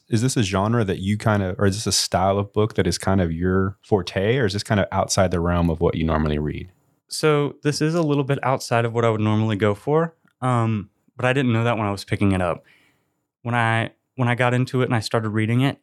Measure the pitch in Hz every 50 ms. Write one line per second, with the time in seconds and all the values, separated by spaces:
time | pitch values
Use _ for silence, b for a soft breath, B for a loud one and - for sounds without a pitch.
0 | - - 120 107 120 127 - 139 110 92 98 95 98 107 117 120 110 95 87 -
1 | 95 95 107 104 - 117 107 101 98 92 90 - 104 98 92 104 - 101 98 -
2 | - - - 90 92 98 98 101 101 101 - 107 104 107 - - 90 87 85 -
3 | - 98 95 98 90 82 80 82 87 92 92 95 95 95 95 - _ - 110 98
4 | 87 - - 95 95 107 120 143 123 98 95 101 - - 113 98 92 - - 95
5 | - - - - 95 90 90 87 85 87 87 87 85 85 82 82 85 85 - -
6 | 80 80 80 78 78 76 76 73 76 76 71 - - - _ _ _ _ _ _
7 | _ - - - - 156 151 147 143 135 - - - 147 143 - 151 156 160 175
8 | 165 147 143 139 139 127 139 131 - 127 135 120 - - - 120 117 117 113 120
9 | 117 117 110 107 107 107 107 107 110 110 107 95 110 104 101 101 - 139 147 160
10 | 165 165 - _ _ _ _ _ 127 127 123 120 113 113 110 104 92 - _ _
11 | _ _ _ - 120 127 127 139 135 123 113 113 117 120 117 107 110 101 101 95
12 | - - 110 95 104 98 95 92 92 87 80 - - b b b b b b b
13 | b b b b _ _ _ _ - 120 120 120 117 113 113 113 113 - - _
14 | _ _ _ - 127 120 120 117 127 123 123 123 127 - - 127 127 - 127 113
15 | 101 - - 117 110 107 104 110 107 107 120 123 135 139 - -